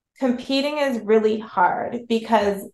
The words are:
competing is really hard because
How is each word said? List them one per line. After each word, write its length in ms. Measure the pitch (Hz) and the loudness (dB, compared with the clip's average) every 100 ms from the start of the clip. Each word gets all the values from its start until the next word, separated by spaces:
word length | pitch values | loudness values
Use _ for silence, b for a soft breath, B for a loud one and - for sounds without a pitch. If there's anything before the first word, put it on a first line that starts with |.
| _ - | _ -4
competing 600 | 262 247 - 269 285 302 | -2 -2 -2 -2 0 -2
is 200 | 277 233 | -2 -2
really 380 | 202 220 214 220 | 2 2 4 -2
hard 680 | - - 175 - - 240 - | -4 2 2 2 -4 -6 -2
because 540 | 226 220 226 202 190 - | -2 2 2 2 -2 -8